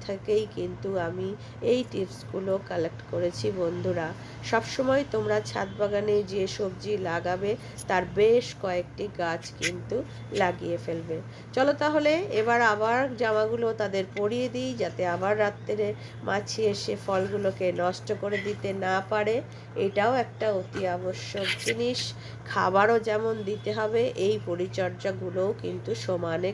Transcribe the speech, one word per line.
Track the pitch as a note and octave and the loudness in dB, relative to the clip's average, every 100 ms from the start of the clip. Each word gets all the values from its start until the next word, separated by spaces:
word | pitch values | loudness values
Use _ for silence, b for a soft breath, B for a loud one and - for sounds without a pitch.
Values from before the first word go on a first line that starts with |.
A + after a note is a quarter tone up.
| - | -8
থেকেই | G3 - G#3+ G#3+ | -6 0 2 2
কিন্তু | - F3+ F3+ G3 F#3+ | -2 -6 -4 -4 -2
আমি | E3+ F3+ F#3+ G#3 B B | -2 -2 -4 -6 B B
এই | - B3 B3 | 2 2 2
টিপসগুলো | - F#3 - - G3 F#3+ F#3+ - | -4 -4 -6 -8 -6 -2 -2 -2
কালেক্ট | F3+ E3 - - | -2 -2 -4 -6
করেছি | F3 F3 F3+ G#3+ F#3+ | -2 0 0 -2 0
বন্ধুরা। | E3+ F3 F3+ F3 D#3+ F3 B B | -2 0 -2 0 -2 -6 B B
সবসময় | - A3+ A3+ - C4 C4+ C#4+ | 0 0 0 0 2 2 2
তোমরা | A3 G#3+ G#3+ | 0 2 0
ছাদ | G#3+ G#3 G3 G3 | 0 -4 -4 -2
বাগানে | G3+ G3+ G#3 G#3 | 0 0 2 2
যে | F#3+ G3 F#3+ | 2 -2 -2
সবজি | - G3 F#3 G3+ G#3 | -2 -4 -4 -4 -2
লাগাবে | F3+ E3+ F3 F3+ G3+ A#3 B - - | 0 -2 0 0 0 -2 B -10 0
তার | F#3 F3+ | 2 2
বেশ | F3+ G#3+ A#3+ A#3+ - | 6 6 6 4 -2
কয়েকটি | G3 F3+ F3 - G3+ G3+ | -2 -2 -2 -6 -6 -2
গাছ | E3+ E3+ - - | -2 -2 -6 -6
কিন্তু | - F3 - A3 C#4 B - | -4 -4 -4 -4 -4 B -4
লাগিয়ে | G#3 F3+ F3 E3+ E3+ | 2 2 2 -4 -4
ফেলবে। | - E3 E3 D#3+ - B B | -4 -6 -4 -8 -8 B B
চলো | - C4+ | 2 4
তাহলে | C#4+ D4 D4+ D4 D#4 G4+ | 4 2 4 4 4 2
এবার | G#3+ A3 A#3+ | 2 4 6
আবার | A#3 G#3 A3 A#3+ C4+ A#3+ | 6 4 4 2 2 0
জামাগুলো | A#3 G#3+ A3 A#3 A#3 | 2 4 2 2 0
তাদের | A3 G3+ G3 F#3+ - | 0 0 0 -2 0
পরিয়ে | G#3 A#3+ B3 | 0 0 -2
দিই, | B3 B3+ | -2 -4
যাতে | A#3+ F3+ - F3+ | -2 -2 0 0
আবার | F3 F#3+ G#3+ | 2 2 4
রাত্রে | G#3 G#3 - G#3 G#3 G#3 B B | 2 0 -2 0 0 -2 B B
মাছি | - G3 G#3 - | -2 0 0 0
এসে | G#3+ G3+ - G#3 - | 2 2 -2 -4 0
ফলগুলোকে | F#3+ F#3+ G3+ G3 F#3+ F3+ F3 | 0 2 0 0 2 0 2
নষ্ট | F3 F#3 - G#3 | 0 0 -4 -2
করে | G3+ G3+ | -2 -2
দিতে | G3+ G#3 G3+ | -2 -4 -4
না | G3 F#3 F#3+ F#3+ | -2 2 0 2
পারে। | G#3+ G#3 A#3 D#4 B B - | 0 2 0 -2 B B -2
এটাও | F#3+ G3 G#3+ | 0 4 4
একটা | B3+ A#3 - A3 | 4 0 -2 0
অতি | G3 F#3 G3 F#3+ | 0 -2 -2 -2
আবশ্যক | F3+ F#3 F#3 - G3+ F#3+ F3+ | 0 -2 -4 -6 -4 -2 -2
জিনিস। | - A3+ A#3+ B3 - - B B | -2 0 0 0 -4 -8 B B
খাবারও | - G3+ F#3 F#3 G#3+ A#3 | -4 2 4 6 8 6
যেমন | A3 G#3+ A3+ A3 | 4 0 0 0
দিতে | G3 G#3 - | -2 -4 -2
হবে, | G#3+ G#3+ A3+ B3+ - | 0 2 2 2 2
এই | F#3+ G#3+ F#3 | 2 2 0
পরিচর্যাগুলোও | F3 F#3 F#3+ F#3 F3+ G3 F#3+ F#3 F#3 F#3+ A3+ | -2 -2 0 -2 -2 -4 -2 -2 0 0 0
কিন্তু | F3+ F3+ - | -4 -6 -4
সমানে | A3+ - F3+ E3+ E3 F3+ | -4 -2 0 0 0 -2